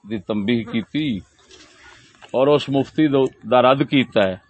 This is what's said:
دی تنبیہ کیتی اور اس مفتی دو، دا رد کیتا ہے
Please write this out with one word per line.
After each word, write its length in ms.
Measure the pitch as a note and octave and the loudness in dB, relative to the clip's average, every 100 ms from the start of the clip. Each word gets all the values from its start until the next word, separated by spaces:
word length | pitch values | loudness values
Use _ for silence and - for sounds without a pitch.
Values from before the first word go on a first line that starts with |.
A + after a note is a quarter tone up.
| G2+ | -8
دی 80 | A2 | -10
تنبیہ 460 | - G#2 G2+ A#2+ | -6 -6 -2 -4
کیتی 520 | G#2+ A2+ G2 C#3+ D3+ G2+ - _ _ - - _ - - _ _ - | -4 -8 -6 -6 -6 -6 -10 _ _ -20 -20 _ -20 -20 _ _ -8
اور 140 | A#2 C3+ | -2 2
اس 220 | D3 - | 2 0
مفتی 400 | C#3 C3 - D#3 | -4 -2 -2 0
دو، 160 | C3+ C3 - G#2+ | 2 0 -4 0
دا 120 | B2 | 4
رد 280 | B2 C#3 C#3+ | 4 2 2
کیتا 380 | C#3 A#2+ A2+ F#2+ | 0 0 0 0
ہے 80 | F#2 | -4